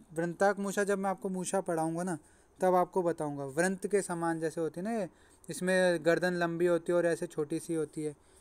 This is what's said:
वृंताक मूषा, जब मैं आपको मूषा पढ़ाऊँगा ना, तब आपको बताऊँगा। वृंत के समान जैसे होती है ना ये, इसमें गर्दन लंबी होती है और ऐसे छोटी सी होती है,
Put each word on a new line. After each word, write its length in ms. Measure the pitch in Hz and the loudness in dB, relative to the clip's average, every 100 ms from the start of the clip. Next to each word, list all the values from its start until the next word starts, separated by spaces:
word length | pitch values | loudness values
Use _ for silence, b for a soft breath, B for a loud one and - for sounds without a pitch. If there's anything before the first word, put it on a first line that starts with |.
| - | -10
वृंताक 460 | 160 175 165 196 196 | -4 -4 2 2 2
मूषा, 240 | 196 190 | -2 -2
जब 160 | 196 202 | 0 0
मैं 100 | 196 | -2
आपको 200 | 190 196 | -4 -4
मूषा 320 | 185 180 202 | -6 -2 -2
पढ़ाऊँगा 420 | 185 165 160 165 | 0 -2 -2 -2
ना, 140 | 185 160 b b b - | -4 -6 b b b 0
तब 140 | 185 180 | 4 4
आपको 280 | 175 190 | 2 0
बताऊँगा। 420 | 170 160 151 143 139 | 0 -2 -4 -6 -4
वृंत 420 | 135 180 190 196 | 0 0 0 0
के 140 | 196 | 0
समान 380 | 180 175 165 165 | 0 -2 -2 -2
जैसे 220 | 160 160 | -2 -2
होती 180 | 160 - | -4 -4
है 40 | |
ना 80 | 190 | -4
ये, 180 | 233 175 b b b - | -4 -6 b b b -12
इसमें 560 | 160 180 185 185 170 151 | -4 0 4 4 4 4
गर्दन 280 | 165 180 | 2 2
लंबी 320 | 180 170 170 175 | 0 -2 2 2
होती 260 | 170 170 | 2 2
है 60 | 175 | 2
और 80 | 170 | 2
ऐसे 220 | 160 170 | 0 -4
छोटी 320 | - 147 165 | -4 -4 -4
सी 140 | - | -4
होती 300 | 165 151 - | -4 -4 -6
है, 120 | 151 147 b b | -8 -10 b b